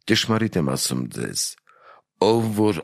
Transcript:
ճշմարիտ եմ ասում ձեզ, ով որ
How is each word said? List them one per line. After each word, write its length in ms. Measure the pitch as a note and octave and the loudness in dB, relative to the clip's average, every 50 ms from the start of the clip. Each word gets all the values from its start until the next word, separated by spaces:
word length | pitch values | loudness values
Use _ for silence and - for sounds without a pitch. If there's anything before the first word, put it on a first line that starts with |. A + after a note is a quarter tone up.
| - | 0
ճշմարիտ 500 | - A2 G#2+ - - A2 A2 A2+ G#2+ - | 0 2 2 2 2 0 0 0 0 0
եմ 120 | F#2 D2+ C2 | 0 0 0
ասում 320 | C2 - - - C2+ B1+ B1 | -2 -2 -2 -4 -4 -4 -6
ձեզ, 340 | - - - A#1 G1+ G1+ - - - - _ _ _ _ _ _ - - _ _ _ _ | -6 -8 -8 -8 -6 -6 -6 -6 -6 -8 _ _ _ _ _ _ -20 -20 _ _ _ _
ով 300 | - F#2 G#2+ A2+ A#2 A2+ A2 | 0 2 2 4 2 2 0
որ 280 | G#2+ G#2 G#2+ G#2+ G2 D#2 | 2 2 2 2 2 0